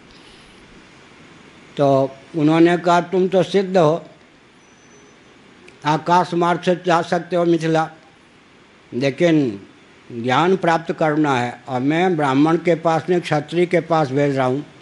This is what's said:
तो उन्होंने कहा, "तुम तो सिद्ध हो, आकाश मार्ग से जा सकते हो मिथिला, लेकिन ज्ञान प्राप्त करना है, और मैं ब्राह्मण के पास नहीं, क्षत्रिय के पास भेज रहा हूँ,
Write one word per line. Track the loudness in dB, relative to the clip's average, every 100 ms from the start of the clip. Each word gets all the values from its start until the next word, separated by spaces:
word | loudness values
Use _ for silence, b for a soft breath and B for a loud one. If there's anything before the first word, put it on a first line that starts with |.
| -20 B B B B B -20 -20 -20 -20 -20 -20 -20 -20 -20 -20 -12 -2
तो | 2 2 0 -6 -10 -2
उन्होंने | 2 4 4 2
कहा, | 2 0
"तुम | 0 -2 0
तो | 0
सिद्ध | 0 0 0 2
हो, | 2 0 -6 -20 -20 _ _ _ _ _ _ -20 -20 -20 -20 -20 -20 -20 -20 -8 -4
आकाश | -2 2 0 2
मार्ग | 0 0 -2
से | -2 -2 0
जा | 0
सकते | 0 -4 -2 -2
हो | 0
मिथिला, | 0 0 -2 -2 -8 -20 _ _ _ _ _ _ _ -12
लेकिन | -4 -2 0 2 2 0 -4 -14 -20 -20 -20 -16
ज्ञान | -8 -2 0 2 0
प्राप्त | 0 -2 -2
करना | -2 -2 0 0 0
है, | -2 -8 -8
और | -4
मैं | -2 0 0 0
ब्राह्मण | 0 2 2 2
के | 0 0
पास | 0 -2 0
नहीं, | -2
क्षत्रिय | -2 -4 -2 -2 0
के | 0
पास | 0 0 0
भेज | 0 0 0
रहा | -2
हूँ, | -2 -6 -18